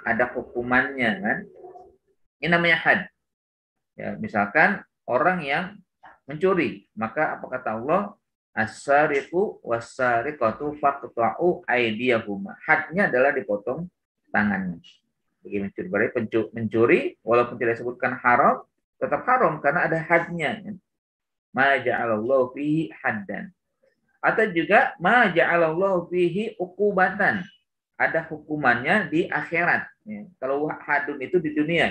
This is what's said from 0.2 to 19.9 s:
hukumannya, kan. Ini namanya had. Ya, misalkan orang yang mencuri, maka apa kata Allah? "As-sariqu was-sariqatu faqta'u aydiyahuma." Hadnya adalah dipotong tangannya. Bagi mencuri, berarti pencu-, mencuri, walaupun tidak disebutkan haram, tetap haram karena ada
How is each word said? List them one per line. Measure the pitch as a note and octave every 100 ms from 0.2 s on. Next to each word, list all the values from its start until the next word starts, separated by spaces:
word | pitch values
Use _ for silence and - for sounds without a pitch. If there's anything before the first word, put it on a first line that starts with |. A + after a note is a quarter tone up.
| B2+
hukumannya, | B2+ A#2 A#2+ A#2+ B2 C#3 C3+ A#2 F#2+
kan. | G#2 D#3+ - - - - - _ _ _ _ _
Ini | D#3+
namanya | E3+ E3+ E3
had. | D#3 C3 - _ _ _ _ _ _ _ _
Ya, | - G#2 G#2
misalkan | G#2+ G#2+ G#2 D3+ F#3 G3 - _ -
orang | B2 E3 F3+ C#3
yang | D3+ F3+ - _ _ - - -
mencuri, | D3+ F#3 F#3 B2 G2 _ G#2+
maka | A2+ D3 D#3 -
apa | -
kata | B2+ A#2 A2
Allah? | C3 F3+ G3+ - _ _ _
"As-sariqu | G#2+ A2 - - C#3 D3+ C#3+ C3+ E3+ G#3+ -
was-sariqatu | - A#2 - - B2 A#2 C#3 D3+ A2+ A2 D3 D3
faqta'u | C#3+ C#3 - - A2 - F3 F3
aydiyahuma." | - B2 A#2 G#2+ B2+ A2+ G#2 G2 G2 - -
Hadnya | D#3 - F#3 F#3
adalah | B2 C3+
dipotong | C#3 - B2+ - D3 F3 _ _ _ _
tangannya. | G2+ G#2 G2 F#2 E2+ - _ _ _ _ _
Bagi | G2+ G2+
mencuri, | G2 - F2+
berarti | G2+ A#2+
pencu-, | B2 A2 A2+ G#2+
mencuri, | A#2 A2+ A2+ A2+ F3 - -
walaupun | G#2+ A#2+ A#2 A2+
tidak | A#2 A#2
disebutkan | A#2+ B2 B2+ B2
haram, | B2 A#2+ F3 B3+ - _ _ _
tetap | - C#3+
haram | - B3+ F#3 D3+
karena | C#3+ D#3+
ada | D#3+